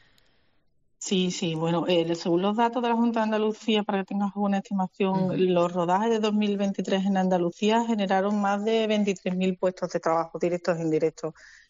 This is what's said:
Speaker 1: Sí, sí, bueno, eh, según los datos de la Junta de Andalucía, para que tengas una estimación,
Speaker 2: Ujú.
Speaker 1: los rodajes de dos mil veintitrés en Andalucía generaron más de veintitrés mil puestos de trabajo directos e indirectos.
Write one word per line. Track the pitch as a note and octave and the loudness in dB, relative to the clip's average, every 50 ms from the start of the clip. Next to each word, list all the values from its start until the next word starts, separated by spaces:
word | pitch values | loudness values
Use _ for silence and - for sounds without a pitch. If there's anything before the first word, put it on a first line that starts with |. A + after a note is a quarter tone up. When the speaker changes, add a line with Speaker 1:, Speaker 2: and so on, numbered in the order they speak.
| _ _ _ _ _ _ _ _ _ _ _ _ _ _ _ _ _ _ _ _ | _ _ _ _ _ _ _ _ _ _ _ _ _ _ _ _ _ _ _ _
Speaker 1:
Sí, | - - G#3 F#3 F#3 F3+ | -6 -2 0 0 0 0
sí, | F3+ - - E3 D#3+ | -2 -4 -4 -4 -2
bueno, | D#3 E3 E3 E3+ E3+ - | -2 -2 0 0 0 0
eh, | - F3+ E3+ E3 E3+ E3+ | 2 2 2 2 0 -2
según | E3 - F#3 E3+ F3 | -2 0 0 0 2
los | F#3+ G3+ G#3 | 2 0 0
datos | A3+ A#3 A#3 A#3 B3 | 2 0 0 0 -2
de | A#3 A#3 | -2 0
la | A#3 | 0
Junta | A3+ A#3 A#3+ A3+ A#3 | 2 0 0 0 0
de | A3 | 0
Andalucía, | A3 A3 G#3+ G#3+ G#3+ G#3+ - - - A3 G#3 | 0 0 0 0 -2 -2 -2 -2 0 0 0
para | G3+ - G3+ G3 | 0 0 -2 -2
que | F#3+ | -2
tengas | - G3+ G3+ G3+ G3+ - | -2 -2 -2 -2 -2 -2
una | G3+ G#3 G3+ G3 G3 | -2 -2 0 0 -2
estimación, | F#3+ - G3+ G3 F#3 F3+ - - G3+ F#3+ F#3+ F#3+ F#3+ | -2 -2 -2 -2 -2 -4 -2 -2 -2 0 0 0 0
Speaker 2:
Ujú. | F3+ F3+ | 0 0
Speaker 1:
los | - F#3 F#3 F3+ F3 F3 F3 | 2 2 2 4 2 2 2
rodajes | F3+ F3+ E3+ E3+ F3+ F#3+ A3 A#3 | 0 0 0 2 2 2 2 2
de | A#3 A3 | 0 2
dos | G#3+ G#3+ G#3 | 0 0 0
mil | G#3 G#3+ G3+ G3+ | 0 0 0 0
veintitrés | G3 G3+ G3 G3 - F#3 - G3 F#3+ F#3+ | 0 -2 -2 -2 -4 -2 -2 0 0 0
en | G3 G3 | 2 2
Andalucía | F#3+ F#3 F#3 F#3 F3 F3 F3 - - G#3+ G#3 A3 A#3 A#3 | 2 2 2 2 2 0 0 -2 0 0 2 2 2 2
generaron | A3+ A#3 G#3 G3 F#3+ G3 F#3+ F#3+ G3+ G#3+ G#3 | 0 0 0 0 0 2 2 2 0 0 0
más | G3+ G3 G3+ G3+ G#3 | 0 0 0 0 0
de | A3 A3+ A3+ A3 | 0 0 0 2
veintitrés | G#3+ G#3+ G#3+ G#3 G3+ F#3+ - - - F#3 | 2 0 0 0 0 -2 -2 -4 -4 -2
mil | F3+ F#3 F#3+ F#3 | 0 0 -2 0
puestos | - - F#3 F#3 - - F3 | 0 -2 -2 -2 -2 -6 -4
de | - E3+ | -4 -2
trabajo | - E3 D#3+ E3 D#3+ E3 - E3 | 0 0 0 0 0 -2 -4 -2
directos | F3+ F3 F3 F3 - - F3 E3 | -2 -2 -2 -2 -2 -2 -2 0
e | |
indirectos. | E3 D#3+ D#3 D#3 D#3 D#3+ - - - D#3 D#3 - - - - - - | 0 0 2 2 0 0 -2 -4 -8 -10 -10 -12 -18 -20 -20 -20 -20